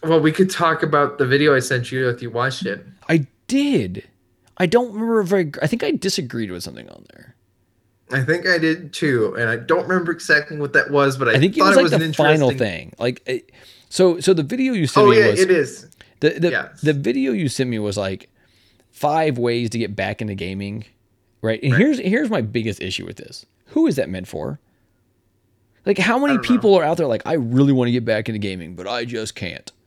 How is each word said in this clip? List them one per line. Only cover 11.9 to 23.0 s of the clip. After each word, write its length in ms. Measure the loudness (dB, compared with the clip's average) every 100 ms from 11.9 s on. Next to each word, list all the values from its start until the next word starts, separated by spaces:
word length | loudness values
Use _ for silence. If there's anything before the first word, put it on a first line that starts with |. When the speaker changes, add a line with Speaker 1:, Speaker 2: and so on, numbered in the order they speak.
Speaker 2:
the 120 | 2 0
Speaker 1:
an 60 |
Speaker 2:
final 340 | 0 2 4 4
Speaker 1:
interesting 80 | 2
Speaker 2:
thing. 340 | -2 -4 -12 -6
Like, 240 | -4 -4 -6
it, 260 | -8 _ _ -20 -20 _
so, 300 | 2 2 4
so 120 | 2
the 100 | 2
video 300 | 0 -2 -2
you 140 | 0 0
sent 200 | 4 6
Speaker 1:
Oh, 40 |
Speaker 2:
me 80 | 6
Speaker 1:
yeah, 80 | 4
Speaker 2:
was 100 | 4
Speaker 1:
it 100 | 2
is. 380 | 2 0 -6 -20 _ -20 _
Speaker 2:
the, 100 | -2
the, 200 | 0 -2
Speaker 1:
Yes. 300 | -2 -6 -4
Speaker 2:
the 120 | -2
video 380 | 0 -2 -2 -2
you 160 | -2 -2
sent 200 | -2 -4
me 80 | -2
was, 180 | -4 -4
like, 320 | -4 -6 -14 _ _ _ _ _ _
five 460 | -4 -2 0 0 0
ways 320 | -2 -2 -2
to 80 | -4
get 160 | -6 -4
back 240 | -6 -6
into 140 | -6
gaming, 500 | -6 -8 -8 -8 -10 -14 _ _ _ _ _
right? 200 | -4 -2
And 100 | 0
Speaker 1:
Right. 80 | 2
Speaker 2:
here's, 180 | 4 2
here's 300 | 0 0 0
my 120 | -2
biggest 400 | -2 -4 -4 -6
issue 240 | -8 -8